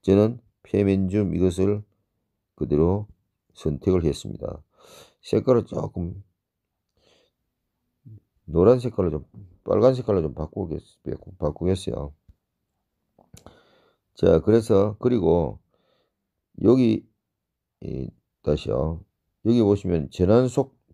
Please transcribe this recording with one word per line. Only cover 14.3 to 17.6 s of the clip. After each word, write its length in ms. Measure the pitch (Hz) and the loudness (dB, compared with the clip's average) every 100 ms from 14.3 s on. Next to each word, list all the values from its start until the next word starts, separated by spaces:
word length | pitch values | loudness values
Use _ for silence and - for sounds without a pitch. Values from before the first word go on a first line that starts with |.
| 82 | 4
그래서, 560 | 104 113 110 98 104 101 | 4 2 4 2 2 -2
그리고 600 | 95 120 82 85 69 53 _ _ _ _ _ _ _ _ _ - | -2 0 2 2 0 -6 _ _ _ _ _ _ _ _ _ 0
여기, 440 | 107 131 117 104 - _ _ _ _ _ | 4 4 4 0 -6 _ _ _ _ _